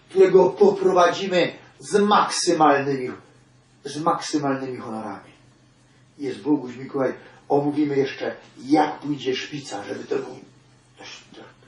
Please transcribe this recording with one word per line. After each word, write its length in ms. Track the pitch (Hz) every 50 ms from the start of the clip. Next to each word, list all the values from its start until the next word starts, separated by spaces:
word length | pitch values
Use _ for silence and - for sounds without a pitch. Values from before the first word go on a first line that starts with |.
| _ -
którego 400 | - 190 190 180 170 190 180 -
poprowadzimy 1040 | - - 208 196 - - 185 185 - 180 175 170 175 - 196 185 180 180 165 - - - - - _ -
z 160 | - 139 156
maksymalnymi, 1160 | 202 202 208 208 190 - - - - - 185 170 156 156 147 143 139 135 143 135 127 127 113 98 - - _ _ _ _ _ _ _ _ _ _ _ -
z 160 | 147 143 147
maksymalnymi 760 | 156 170 165 - - - - 151 143 139 131 131 131 131 127 110
honorami. 540 | 107 117 110 110 110 104 98 98 - - - _ _ _ _ _ _ _ _ _ _ _ _ _ _ _ _ -
Jest 240 | 139 131 - 104
Boguś 340 | 104 143 147 135 123 123 123
Mikołaj, 380 | 123 135 - - 139 131 - - - - - - - _ -
omówimy 480 | 139 143 143 147 143 147 151 143 139 139
jeszcze, 380 | 135 131 - - 131 117 113 - - - - - 233 254
jak 320 | 147 160 - - - -
pójdzie 360 | - 143 147 131 120 131 127
szpica, 480 | - - - 151 147 - - - 101 101
żeby 200 | - - - -
to 120 | - -
był, 200 | 135 - - - 104 98 - _ _ _ _ _ _ _ _ _ - - - - - - - - - - - - _ _